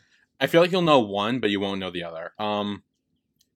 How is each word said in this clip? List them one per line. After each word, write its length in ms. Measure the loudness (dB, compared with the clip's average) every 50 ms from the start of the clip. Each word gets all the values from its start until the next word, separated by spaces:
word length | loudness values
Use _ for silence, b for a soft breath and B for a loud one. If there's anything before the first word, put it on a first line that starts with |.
| _ _ _ _ _ _ _ -2
I 80 | 0
feel 140 | 2 4 4
like 100 | 4 4
you'll 100 | 2 2
know 180 | 4 6 6 6
one, 380 | 4 2 -2 -2 -2 -2 -2 -2
but 80 | 0 0
you 100 | 0 0
won't 220 | -2 -2 -4 -4
know 100 | -6 -8
the 120 | -8 -8 -8
other. 280 | -10 -10 -12 -12 -12 -10 -6
Um, 440 | -4 -4 -2 -2 -4 -4 -6 -8 -12 _ _ _ _ _ _ _ _ _ _ _ _ _ _